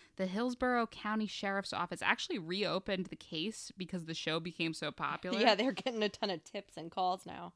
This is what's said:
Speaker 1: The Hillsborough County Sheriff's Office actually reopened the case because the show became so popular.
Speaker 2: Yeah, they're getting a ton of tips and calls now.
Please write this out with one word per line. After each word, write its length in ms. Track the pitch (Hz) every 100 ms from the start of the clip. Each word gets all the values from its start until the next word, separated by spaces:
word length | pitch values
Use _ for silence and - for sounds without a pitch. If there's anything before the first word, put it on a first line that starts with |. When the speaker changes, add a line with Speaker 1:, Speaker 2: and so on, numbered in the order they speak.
| - -
Speaker 1:
The 100 | 185
Hillsborough 600 | 196 247 247 254 240 226
County 400 | - 208 214 214
Sheriff's 460 | - 196 196 196
Office 280 | - 175 170
actually 380 | - 240 - 285
reopened 680 | 160 190 185 180 196 190 175
the 100 | -
case 520 | - 160 190 214 - -
because 300 | 180 185 160
the 80 |
show 260 | 160 - 160
became 340 | 170 - 165
so 160 | 156 151
popular. 520 | - 147 151 185 214
Speaker 2:
Yeah, 140 | 240 196
they're 180 | 254
getting 280 | 202 262 226
a 40 | 208
ton 220 | - 208
of 120 | 165 -
tips 320 | 208 - -
and 120 | 165
calls 360 | 190 185 185 185
now. 260 | 180 175